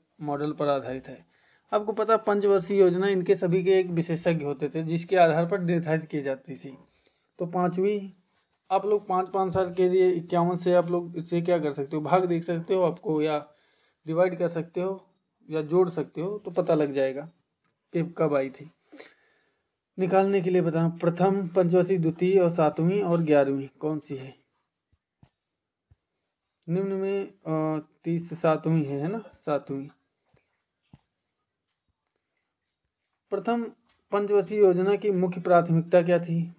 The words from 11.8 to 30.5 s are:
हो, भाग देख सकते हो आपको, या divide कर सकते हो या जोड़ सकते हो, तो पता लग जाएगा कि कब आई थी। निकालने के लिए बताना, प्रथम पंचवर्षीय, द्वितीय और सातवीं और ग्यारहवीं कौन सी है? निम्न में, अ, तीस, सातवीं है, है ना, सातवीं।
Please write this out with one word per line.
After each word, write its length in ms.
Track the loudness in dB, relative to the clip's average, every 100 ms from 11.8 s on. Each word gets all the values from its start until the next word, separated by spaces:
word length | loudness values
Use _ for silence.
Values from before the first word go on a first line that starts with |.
| -6 -6
हो, 60 |
भाग 240 | 0 0 2
देख 180 | -2
सकते 300 | -2 -6 -2
हो 80 | 0
आपको, 400 | 0 -2 -4 -2
या 260 | 0 -2 -6 _ _ _ _ _ -6
divide 320 | 0 0 0
कर 100 | -4
सकते 320 | -4 -6 -6
हो 260 | -6 -8 -14 _ _ _ -8
या 120 | -6
जोड़ 280 | 0 2 2
सकते 320 | -2 -8 -8
हो, 160 | -8 -8
तो 140 | -6
पता 220 | -4 0
लग 200 | 0 0
जाएगा 360 | 0 -2 -4 -12 _ _ _ _ _ _
कि 220 | -6 -4 -2
कब 180 | 0 0
आई 140 | -2
थी। 220 | -8 -20 _ _ -20 -20 _ _ _ _ _ _ _ _ -6
निकालने 420 | 0 2 2 0
के 80 | 2
लिए 120 | 0
बताना, 280 | 0 0 -2
प्रथम 580 | 0 -2 2 2 2 0
पंचवर्षीय, 500 | 0 2 2 2 0
द्वितीय 420 | 0 0 2 4
और 120 | 2
सातवीं 520 | 2 0 2 0 0
और 180 | 0 0
ग्यारहवीं 480 | 4 4 4 -2 -6 _
कौन 200 | -6 -6
सी 160 | -8 -14
है? 200 | -14 -20 _ _ _ _ _ _ _ _ _ _ _ _ _ _ _ _ _ _ _ _ _ _ -6
निम्न 220 | -4 -4
में, 400 | -4 -4 -4 -6 -12 -6
अ, 320 | -4 -2 -4 -8 _
तीस, 300 | -6 -6 -6
सातवीं 520 | -2 0 0 0 0 0
है, 140 | -4
है 80 | -4
ना, 120 | -6
सातवीं। 720 | -12 _ -6 -6 -4 -10 -10 -18 _ _ _ _ _